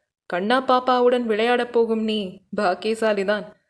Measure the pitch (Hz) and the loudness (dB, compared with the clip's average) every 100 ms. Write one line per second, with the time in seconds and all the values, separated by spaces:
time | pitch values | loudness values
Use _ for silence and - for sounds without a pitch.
0 | _ _ - 175 202 254 262 254 254 254 | _ _ -8 -6 0 0 2 2 2 2
1 | 247 247 240 208 226 247 240 233 233 220 | 4 2 0 0 2 0 0 0 0 0
2 | 220 214 190 180 _ 202 208 185 214 220 | -2 -4 -6 -10 _ -2 -2 0 -2 -2
3 | 220 208 196 208 190 - _ | 0 0 0 -2 -4 -16 _